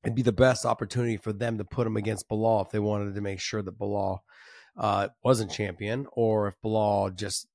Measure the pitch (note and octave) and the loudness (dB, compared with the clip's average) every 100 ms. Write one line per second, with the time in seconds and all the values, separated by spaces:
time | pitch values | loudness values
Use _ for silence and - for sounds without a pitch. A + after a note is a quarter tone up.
0 | - A#2 B2 G2+ B2+ B2+ A#2+ A2+ G2+ B2 | -2 0 0 6 4 4 0 -2 -2 -2
1 | A#2+ G#2+ - G2+ A#2 A2+ G2+ - A2+ G#2+ | -2 -2 -4 -4 -4 -4 -6 -2 -2 0
2 | G#2 A2 - A2 A2 A2 F#2+ G#2+ G#2 G#2 | -2 -4 -4 0 2 2 2 0 0 0
3 | G2+ G2+ G2+ G2 - A2 F#2+ - G2+ G2+ | -2 -4 -6 -4 -4 -4 -6 -6 -4 -2
4 | G2 F#2+ _ - - - - - G#2+ G2+ | -2 -4 _ -20 -20 -20 -20 -2 0 2
5 | G2+ _ B2 B2+ G2+ - G2+ F2+ G#2 A#2+ | 0 _ 2 2 2 -2 -4 -4 -4 -4
6 | C#3 - A2+ G#2+ G#2 - A2+ A2 G#2 G2+ | -4 0 2 2 0 -2 -2 2 2 2
7 | G2 F#2 G2+ - - | 0 -2 -6 -6 -10